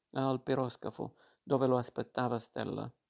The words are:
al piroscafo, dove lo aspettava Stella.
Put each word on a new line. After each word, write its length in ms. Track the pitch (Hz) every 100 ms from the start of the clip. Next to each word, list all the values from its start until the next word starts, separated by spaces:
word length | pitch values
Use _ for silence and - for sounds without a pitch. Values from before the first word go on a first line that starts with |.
| _
al 300 | 139 135 131
piroscafo, 760 | 131 131 127 - - - 117 - _ _
dove 240 | - 135 131
lo 100 | 123
aspettava 600 | 120 - 123 - 123 117
Stella. 520 | - - 110 101 113 - _